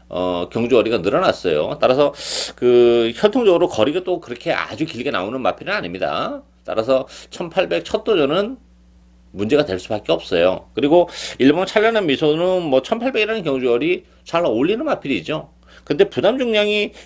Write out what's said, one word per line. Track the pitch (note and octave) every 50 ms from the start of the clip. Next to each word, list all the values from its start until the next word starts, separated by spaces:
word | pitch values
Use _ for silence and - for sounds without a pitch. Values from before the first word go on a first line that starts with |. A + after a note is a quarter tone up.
| _ _
어, | F2 F2 F2+ F2+ F2+ F2 F2+ F2+
경주 | - A2+ A#2 A#2+ C3
거리가 | A#2 G#2 A2 A#2 G#2
늘어났어요. | E2 G2 A#2+ E3 F#3+ D#3 - - - F2+ - D2 D#2+ G2+ D3 -
따라서 | - A#2 B2+ C#3 D3 C#3+ - - - - - - - - -
그 | - B2+ B2 B2 A#2+ A#2+ A#2+ A#2+ A#2+ A#2 A#2 A#2
혈통적으로 | - - G#3 G3+ C4 A#3+ G3 F3 E3+ F3+ F3
거리가 | - - A2 C#3+ D3+ F#3
또 | F3+ F#3 F3+ D#3+
그렇게 | - - B2 - - E3+
아주 | C3+ F2+ E2+ - A2 G#2 D3+
길게 | - - A#3 - C#3+
나오는 | A#2 F#2 F2+ G#2 B2 C3
마필은 | A#2+ F#2 - - - D#3+
아닙니다. | G3 G#3+ D#3+ E2+ F2 F#2+ F#2 - D2+ G2 C#3 G#3+ D4 C4+ - _ _ _ _
따라서 | - F2+ A2 A2 A#2+ C3 C3 C3 - - - - -
천팔백 | - - F3+ E3 - F#3+ F3+ E3+ F3 E3+ E3+
첫 | - - A3
도전은 | - A#3 G#3+ E3+ C#3+ C3+ D3+ F#3 G3+ A3+ C4+ - _ _ _ _ _ _ _ _ _ _ _ _ _ _
문제가 | - F#2 G#2 A2 C3+ D3 D3
될 | - F#2+ F2+
수밖에 | - - A2 G#2 - -
없어요. | E3 E3 - - F#2+ E2+ E2+ F#2 F2+ F2+ - - _
그리고 | - C#3 C#3+ D#3+ F3 - - - - - - - -
일 | A#2+ C#3
번 | D3 F3 F#3+
찬란한 | F#3 - G#3+ G#3 A3+ A3+ G#3+ G3
미소는 | D3+ C3+ - D#3+ D3+ D3+ D#3+ F3 F#3 F#3 F3+
뭐 | E3+ D3+ C3 C3
천팔백이라는 | C3 - A3 A3+ A#3 C4 C4 A#3+ G#3+ G#3 A3+ A3 E3+
경주 | D3+ C3+ C3 B2+ B2
거리 | A#2 A#2+ D3 E3 F3+ A3 - _ _ _ _
잘 | - - E3+ F3
어울리는 | D3 A2 A2+ C3+ F3 G#3+ A#3 D#4+
마필이죠. | D4 G#3+ - - D3 B2+ F2+ D#3 - D3+ D3+ - - _ _ _ - - -
근데 | _ - D3 D3 G3 F#3+
부담 | - - C#3 G3 B3 C4+
중량이 | B3+ A#3 A3 G#3 G#3 G#3 G#3 G#3 G#3 - - - -